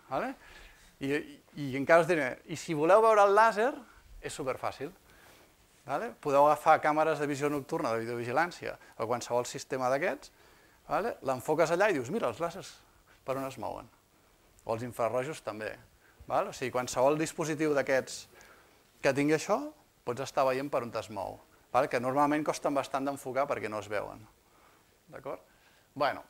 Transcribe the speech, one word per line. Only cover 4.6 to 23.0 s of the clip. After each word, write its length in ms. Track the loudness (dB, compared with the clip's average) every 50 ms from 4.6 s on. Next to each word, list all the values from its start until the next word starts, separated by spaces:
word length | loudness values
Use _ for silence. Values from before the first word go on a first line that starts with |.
| -6 -6 -6 -6 -10 -12 -12 -18 _ -20 -20 -20 -20 -20 -20 -20 -20 _ _ _ _ _ _ _ _ -6
Vale? 240 | -6 -6 -6 -8 -10 -8
Podeu 240 | -4 2 6 6 8
agafar 340 | 8 6 4 6 6 6 6 6
càmeres 380 | 2 2 2 2 2 2 0
de 80 | -2 -4
visió 200 | -2 -2 -2 -2
nocturna, 440 | -2 -2 -4 -6 -6 -4 -2 -2 -2
de 100 | -2 -2
videovigilància, 720 | -4 -6 -6 -6 -2 0 0 -2 -2 -4 -8 -10 -10 -10 -12 -16 -20 -10 -8
o 80 | -6 -4
qualsevol 380 | -4 -6 -4 -2 -2 -2 -2 -4
sistema 400 | -8 -12 -8 -8 -6 -2 0 0 0
d'aquests, 400 | 0 0 -2 -4 -6 -10 -18 -20 _ -20 -20 -20 -20 _ _ _ _ _ -6
vale? 260 | -4 -2 -2 -4 -6 -6 -4
L'enfoques 460 | -4 -4 -4 -2 0 2 2 4 2
allà 160 | 4 2 2 2
i 60 | 2
dius, 160 | 0 -2 -4
«Mira, 160 | -4 -2 -2 -2
els 140 | -2 -4 -6
làsers 300 | -6 -6 -10 -14 -16 -18 -20 -20 _ _ _ _ _ -20 _ _
per 120 | -8 -6 -6
on 80 | -6 -8
es 100 | -10 -8
mouen». 260 | -10 -10 -10 -10 -14 -18 -20 _ _ _ _ _ _ _ _ _ _ _ _ _ _
O 100 | -6 -4
els 80 | -4 -4
infrarrojos 560 | -8 -4 -2 -2 0 0 -2 -2 -4 -8 -10 -10
també. 260 | -10 -10 -8 -8 -10 -10 -12 -18 _ _ _ _ -20 _ _ -10 -4
Val? 240 | -2 -2 -2 -2
O 20 | -6
sigui, 200 | -6 -6 -4 -2
qualsevol 420 | -2 -4 -2 0 2 4 4 4 2
dispositiu 560 | 0 -4 -4 -6 -4 -4 -2 -2 0 0 2 0
d'aquests 480 | 2 2 2 0 0 -2 -8 -14 -14 -18 -20 -20 -20 -20 -20 -20 -20 _ _ _ _ _ _ _
que 120 | 0 0 2
tingui 220 | 2 2 2 2 0
això, 240 | 0 0 -2 -2 -2 -6 -12 -16 _ _ _ _ _
pots 220 | -8 -6 -6 -8
estar 180 | -4 0 2 2 2
veient 220 | 2 0 -2 -2 -4
per 100 | -4 -4
on 80 | -4 -6 -8
es 100 | -8 -6 -8
mou. 260 | -8 -8 -8 -10 -12 -18 _ _ _ _ _
Val? 160 | 0 2 2 2
Que 140 | 0 -2
normalment 420 | -2 0 2 2 4 4 2 0 0
costen 300 | -2 -4 -2 -2 0 0
bastant 300 | 0 -2 -2 -4 -4